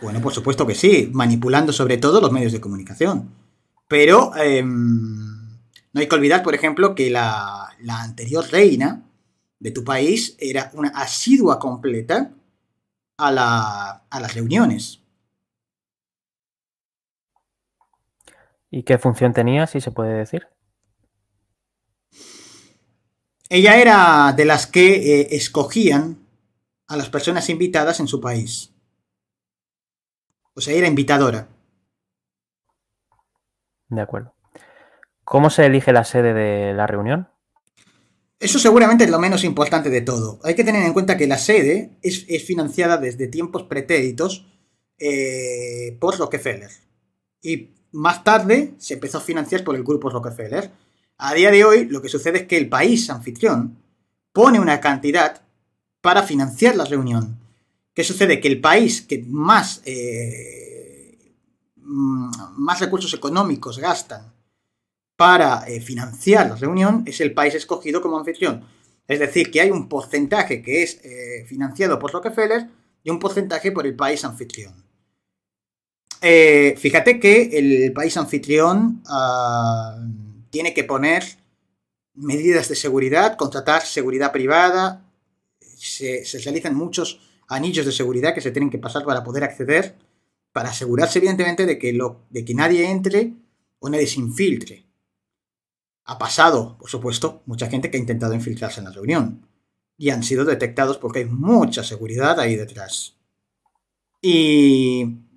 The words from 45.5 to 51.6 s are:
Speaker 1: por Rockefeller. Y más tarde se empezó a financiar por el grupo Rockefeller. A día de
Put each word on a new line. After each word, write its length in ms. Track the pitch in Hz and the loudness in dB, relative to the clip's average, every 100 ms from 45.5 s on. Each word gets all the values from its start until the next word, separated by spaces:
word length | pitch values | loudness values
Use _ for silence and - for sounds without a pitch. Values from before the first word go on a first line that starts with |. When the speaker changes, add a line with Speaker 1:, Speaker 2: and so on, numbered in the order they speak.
| 123 123 120 120 117 | -10 -12 -12 -12 -6
Speaker 1:
por 180 | 175 190 | -4 -2
Rockefeller. 520 | 156 147 139 113 101 - _ _ _ _ _ _ | -4 -6 -6 -8 -12 -20 _ _ _ _ _ _
Y 280 | 165 156 - _ _ | -10 -8 -10 _ _
más 320 | 151 160 175 | -4 -2 0
tarde 500 | - 214 190 247 294 - | 2 2 4 2 0 -8
se 160 | - | -14
empezó 240 | 127 135 156 | -10 -8 -8
a 40 | |
financiar 400 | - 165 147 185 | -6 -6 -4 -4
por 140 | 185 135 | -4 -6
el 80 | |
grupo 260 | 123 147 135 | -2 -4 -2
Rockefeller. 600 | 120 120 117 110 147 202 _ _ _ _ - | -8 -10 -12 -10 -8 -10 _ _ _ _ -8
A 160 | 135 | -4
día 160 | 156 196 | 2 6
de 140 | 202 | 8